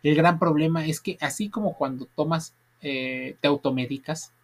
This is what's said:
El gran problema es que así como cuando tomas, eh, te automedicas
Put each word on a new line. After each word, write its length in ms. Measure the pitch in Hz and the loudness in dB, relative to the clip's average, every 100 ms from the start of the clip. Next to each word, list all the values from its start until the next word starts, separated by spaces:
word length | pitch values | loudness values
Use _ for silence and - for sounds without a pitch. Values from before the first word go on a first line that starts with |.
El 140 | 147 151 | 4 6
gran 220 | 165 165 | 6 4
problema 480 | 170 151 160 165 156 | 2 4 2 2 -2
es 140 | 151 | -4
que 160 | - - | -6 -6
así 280 | 147 - 208 | -6 -4 -6
como 280 | 214 202 - | -2 -4 -2
cuando 300 | 135 127 127 | -4 -4 -10
tomas, 480 | - 151 165 160 _ _ _ | -4 0 0 -4 _ _ _
eh, 560 | 147 131 131 127 131 - | -6 -4 -4 -6 -8 -2
te 80 | 147 | 0
automedicas 840 | 143 139 131 127 135 - 160 - _ | 2 2 0 -2 -6 -6 -8 -10 _